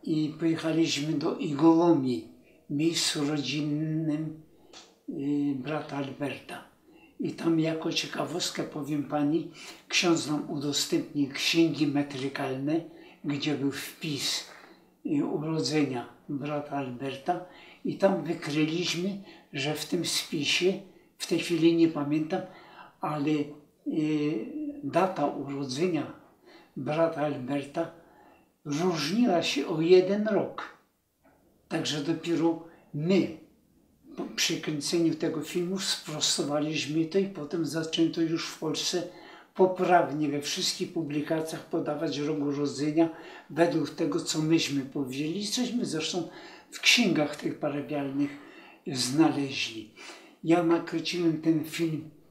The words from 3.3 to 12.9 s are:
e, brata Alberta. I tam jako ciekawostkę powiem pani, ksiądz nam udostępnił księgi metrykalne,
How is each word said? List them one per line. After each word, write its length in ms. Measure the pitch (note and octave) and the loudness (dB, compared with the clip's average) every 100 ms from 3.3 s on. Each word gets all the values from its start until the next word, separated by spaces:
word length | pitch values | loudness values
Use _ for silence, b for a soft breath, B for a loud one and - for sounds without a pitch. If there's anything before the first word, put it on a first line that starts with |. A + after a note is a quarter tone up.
| D3+ B2+ D3 D3 D3 D#3 D#3 D#3 D3+ D#3 - - B B B B B - | -2 -2 -2 -2 -2 0 0 0 -2 -4 -8 -18 B B B B B -12
e, 40 | E3+ C#3 D3 C#3+ C3 | -6 -2 0 0 -2
brata 420 | B2 D#3 - C#3 | -4 -6 -6 -6
Alberta. 720 | C3+ B2 C#3 A#2+ - - - _ B B B B | -6 -6 -6 -6 -12 -16 -16 _ B B B B
I 120 | E3+ | -6
tam 280 | - E3 E3 | -2 2 4
jako 340 | D#3+ D#3+ E3+ | 2 0 -2
ciekawostkę 720 | D3+ D3 - C#3+ D#3+ - - | -2 -4 -4 -4 -2 -4 -4
powiem 400 | - D#3 C#3 D3 | -6 -6 -4 -2
pani, 480 | C#3 D3 C#3+ E3 E3 B B B B | -2 0 2 2 0 B B B B
ksiądz 400 | - F3+ D#3+ B2 | 0 4 2 2
nam 220 | D3 - | -2 -2
udostępnił 800 | D3+ C#3+ C#3+ - E3+ - D3 C3+ | -4 -2 -2 0 0 0 -2 -2
księgi 580 | - - E3 E3 C#3 D3 | 0 0 4 4 4 2
metrykalne, 920 | C#3+ C#3+ C3 C3+ C3+ C#3 C3 C#3 E3 E3+ | 2 0 -2 -6 -4 -4 -2 0 0 -2